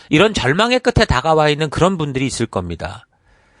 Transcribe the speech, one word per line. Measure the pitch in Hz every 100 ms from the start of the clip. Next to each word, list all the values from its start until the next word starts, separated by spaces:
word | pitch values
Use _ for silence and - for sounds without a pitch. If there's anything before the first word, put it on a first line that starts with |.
| -
이런 | 151 214
절망의 | - 123 170 233 247
끝에 | 247 - 214
다가와 | 127 160 156 151
있는 | 147 156
그런 | - 175 180
분들이 | 147 127 131
있을 | - 117
겁니다. | 98 87 85 - - - _ _ _ _